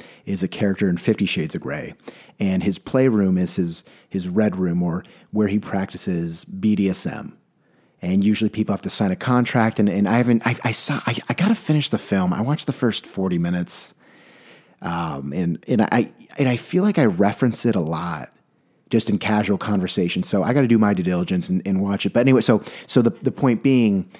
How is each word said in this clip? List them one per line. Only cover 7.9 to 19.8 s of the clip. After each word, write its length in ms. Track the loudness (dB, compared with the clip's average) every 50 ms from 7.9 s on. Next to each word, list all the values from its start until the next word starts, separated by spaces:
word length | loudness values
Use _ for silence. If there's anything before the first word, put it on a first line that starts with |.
| _ _
And 220 | -4 0 0 2 4
usually 260 | 2 2 2 0 -2
people 220 | -2 -2 -2 -2
have 120 | -2 -4 -4
to 60 | -6
sign 220 | -2 0 0 0
a 60 | 0
contract, 600 | -2 0 0 2 2 2 2 2 2 2 2 2
and, 120 | 2 2 2
and 180 | 2 2 2
I 100 | 2 2
haven't, 300 | 2 4 2 2 2 2
I, 80 | 0 -2 -2 -2
I 80 | -2
saw, 300 | -2 -2 -2 -2 -2 -2 -4
I, 120 | -4 -4 -4 -6
I 60 | -6 -2
gotta 220 | 0 0 0 0
finish 340 | 0 0 0 0 0 2 0
the 80 | -2
film. 340 | -4 -2 -2 0 0 0 0
I 80 | 0 0
watched 280 | 0 -2 -2 -2 -2
the 40 | -6
first 340 | -4 0 -2 -2 -2 -2 -8
forty 320 | -8 -6 -4 -2 -2 0
minutes. 560 | 0 0 0 -2 -2 -4 -4 -6 -8 -10 -12 -14 _ _ _ _ -20 -20 -20 -20 -20 -20 -20 -20 -20 _ _ _ _
Um, 520 | -8 -6 -6 -4 -6 -6 -6 -8 -8 -6 -4
and, 300 | -4 -2 -2 -4 -4 -4
and 140 | 0 2 2
I, 300 | 4 4 4 2 2 0 -6 _ -20 -14 -2
and 100 | 0 2
I 80 | 2 2
feel 280 | 0 -2 -2 0 0 2
like 140 | 2 4
I 80 | 4 4
reference 600 | 4 4 4 2 2 2 2 0 0 0 2 0
it 100 | 0 0
a 60 | 0
lot 500 | 0 -2 -4 -4 -4 -6 -6 -8 -10 -14 _ _ _ _ _ _ _ _ _ _ _ _
just 200 | 0 0 0 0
in 80 | -2
casual 400 | -2 0 0 0 0 2 0 -2
conversation. 640 | -2 -2 -2 -2 0